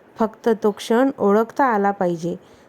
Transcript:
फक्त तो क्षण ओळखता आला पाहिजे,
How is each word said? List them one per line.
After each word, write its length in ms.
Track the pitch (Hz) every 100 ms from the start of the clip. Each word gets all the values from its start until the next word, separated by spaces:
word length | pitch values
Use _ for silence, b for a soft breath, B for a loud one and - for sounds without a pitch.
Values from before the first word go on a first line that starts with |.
| b -
फक्त 300 | 220 - 240 220
तो 80 | 214
क्षण 400 | 202 - 233 269 -
ओळखता 460 | 202 208 226 -
आला 260 | 269 214 202
पाहिजे, 460 | 196 180 170 165 185 b b